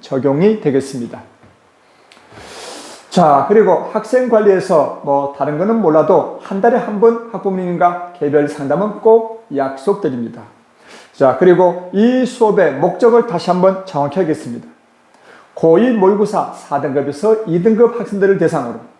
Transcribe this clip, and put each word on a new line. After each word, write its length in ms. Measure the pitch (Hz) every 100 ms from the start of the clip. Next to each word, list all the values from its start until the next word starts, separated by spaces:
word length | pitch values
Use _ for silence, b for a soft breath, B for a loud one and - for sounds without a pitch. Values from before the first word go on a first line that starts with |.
적용이 580 | - 135 135 139 202 214
되겠습니다. 600 | 156 135 135 131 117 117 - _ _ _ _ _ B B B B B B B B B B B B -
자, 380 | - 160 139 -
그리고 400 | 208 190 170 -
학생 360 | 214 214 254 254
관리에서 720 | 226 208 190 170 165 135 -
뭐 300 | 143 139 139
다른 220 | - 139 151
거는 240 | 196 226
몰라도 580 | 185 156 151 175 - -
한 180 | - 196
달에 160 | 233 233
한 240 | 202 208
번 300 | 226 233 -
학부모님과 800 | 190 196 185 180 175 175 175 - -
개별 280 | 147 147 143
상담은 520 | - 139 156 208 -
꼭 460 | 220 226 226 - - 139
약속드립니다. 880 | 135 135 - 202 156 127 113 117 110 _ _ B B B B
자, 220 | _ 135 120
그리고 500 | 180 175 180 175 -
이 320 | 196 233 254 254
수업의 480 | - 214 196 165
목적을 520 | 135 175 170 233 233 240
다시 240 | 170 -
한번 360 | 180 190 190 -
정확히 320 | 147 143 185
하겠습니다. 500 | 165 151 127 120 - _ _ _ _ b b b b
고이 380 | - 165 165 247
모의고사 600 | 226 190 202 208 180 143
사 280 | - - 143
등급에서 640 | 147 135 135 143 214 220 165
이 160 | 170
등급 360 | 190 220 233 233
학생들을 380 | 196 202 190 196
대상으로 440 | 160 156 120 113 -